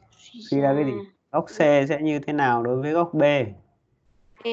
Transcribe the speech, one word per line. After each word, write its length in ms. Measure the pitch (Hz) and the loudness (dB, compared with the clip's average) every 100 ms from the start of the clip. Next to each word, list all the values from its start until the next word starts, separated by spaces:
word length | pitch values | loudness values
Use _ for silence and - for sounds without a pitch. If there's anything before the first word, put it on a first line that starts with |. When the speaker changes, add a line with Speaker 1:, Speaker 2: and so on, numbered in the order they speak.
| _ | _
Speaker 1:
Suy 300 | _ - 240 214 | _ -20 -20 -4
Speaker 2:
Suy 100 | 139 | 0
ra 140 | 139 | 2
cái 100 | 139 | 2
gì? 60 | 143 | -2
Speaker 1:
ra 80 | 113 98 _ _ | -4 -10 _ _
Speaker 2:
Góc 140 | 147 | -6
C 140 | 165 - | -6 0
sẽ 400 | 156 143 139 151 | 4 4 2 -2
như 160 | 156 147 | -2 -4
thế 140 | 135 | -4
nào 300 | 147 135 120 | 0 0 0
đối 200 | 120 127 | 0 -2
với 100 | 147 | 0
góc 220 | 165 170 | -2 0
B? 80 | 156 147 143 113 95 _ _ _ _ _ _ _ _ | 2 2 2 0 -8 _ _ _ _ _ _ _ _
Speaker 1:
B 20 | 233 | -6